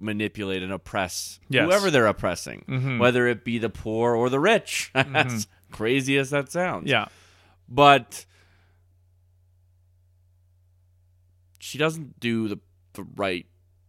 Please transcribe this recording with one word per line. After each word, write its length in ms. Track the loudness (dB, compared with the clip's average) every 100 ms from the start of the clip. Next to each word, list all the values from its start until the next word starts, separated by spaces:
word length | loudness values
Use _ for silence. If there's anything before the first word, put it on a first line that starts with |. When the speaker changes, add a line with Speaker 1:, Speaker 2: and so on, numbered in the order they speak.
Speaker 1:
manipulate 640 | -8 -4 -6 -6 -6 -6
and 80 | -6
oppress 680 | -8 -6 -4 -4 -6 -12 -14 -2
Speaker 2:
Yes. 180 | 0 2
Speaker 1:
whoever 220 | 2 4
they're 160 | 4 4
oppressing, 560 | 2 -2 -4 -8 -12 -8
Speaker 2:
Mm-hmm. 300 | -4 -2 2
Speaker 1:
whether 300 | 2 4 2
it 160 | -2
be 140 | -4 -4
the 120 | -4
poor 440 | -6 -6 0 2
or 140 | 2 2
the 120 | 2
rich, 500 | 2 2 0 -8 -4
<laughs> 20 |
Speaker 2:
Mm-hmm. 200 | -2 0 0
Speaker 1:
as 300 | 0 -2 -8 _ _
crazy 460 | -6 -2 0 0 0
as 140 | 0
that 200 | -4 -4
sounds. 380 | -4 -4 -4 0
Speaker 2:
Yeah. 160 | 0 -2 -10 _ _ _ _ -4
Speaker 1:
But 560 | 6 8 8 4 -18 -20 _ _ _ _ _ _ _ _ _ _ _ _ _ _ _ _ _ _ _ _ _ _ _ _ _ _ _ _ _ _ _ _ _
she 200 | -10 -2
doesn't 420 | -2 -4 -12 -6
do 280 | -2 -2 -2
the, 100 | -6 _ _ _
the 80 | -18 -12 -6
right 300 | -4 -4 -8 _ _ _